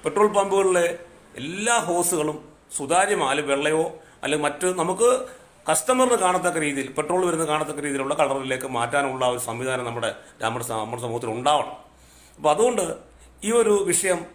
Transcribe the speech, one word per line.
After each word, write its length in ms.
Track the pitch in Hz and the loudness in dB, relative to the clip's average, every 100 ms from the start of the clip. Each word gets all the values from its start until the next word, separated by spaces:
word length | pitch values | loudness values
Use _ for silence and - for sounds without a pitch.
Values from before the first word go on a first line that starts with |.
പെട്രോൾ 240 | 160 202 208 202 | -2 2 4 4
പമ്പുകളിലെ 500 | 190 196 190 180 170 - - - - 120 | 2 2 4 4 2 -2 -12 -20 -20 -12
എല്ലാ 340 | 139 185 220 233 175 | -10 -4 0 0 2
ഹോസുകളും 500 | 175 175 180 151 151 - - _ - | 0 0 0 -2 -4 -14 -20 _ -10
സുതാര്യമായ, 520 | 139 175 202 190 139 | 0 2 4 2 0
അല്ലെങ്കിൽ 220 | 143 147 | 0 0
വെള്ളയോ 300 | 139 151 156 165 - - - | 0 2 2 0 -6 -20 -10
അല്ലെങ്കിൽ 220 | 135 147 147 | -4 0 -2
മറ്റ് 200 | - 185 180 | 0 -2 0
നമുക്ക് 280 | 170 185 240 254 - - - - - | -2 2 2 2 -4 -16 -20 -10 -2
കസ്റ്റമറിന് 480 | 156 - 254 254 240 | 0 2 2 4 4
കാണത്തക്ക 340 | 185 180 180 165 147 | 2 2 0 0 -2
രീതിയിൽ, 220 | 139 131 143 | -2 -4 -6
പെട്രോൾ 240 | 151 180 180 | -2 0 0
വരുന്ന 180 | 160 160 | 0 0
കാണത്തക്ക 300 | 151 151 147 147 | -2 -2 -4 -4
രീതിയിലുള്ള 280 | 139 135 147 | -4 -2 0
കളറിലേക്ക് 480 | 143 139 131 131 131 123 | 0 0 -2 -4 -4 -4
മാറ്റാനുള്ള 460 | 120 143 139 127 127 | 0 0 -2 0 0
ഒരു 80 | 123 120 | 0 -6
സംവിധാനം 380 | 113 131 127 120 | -6 -4 -4 -4
നമ്മുടെ, 220 | 117 113 - - - | -4 -6 -6 -16 -6
നമ്മുടെ 220 | 110 120 113 | -4 -4 -6
സ-, 100 | 110 | -6
നമ്മുടെ 180 | 107 120 120 | -4 -6 -6
സമൂഹത്തിൽ 260 | 117 117 110 | -6 -4 -2
ഉണ്ടാവണം. 400 | 131 147 - - - _ - - - - | 2 2 0 -10 -20 _ -20 -20 -20 -2
അപ്പോൾ 140 | 151 156 | 2 4
അതുകൊണ്ട് 300 | 240 220 170 - - - - _ 202 | 4 2 -2 -6 -14 -20 -20 _ 0
ഈ 40 | 233 | 4
ഒരു 140 | 220 202 180 | 4 4 2
വിഷയം 280 | 170 190 175 165 | 0 2 0 -2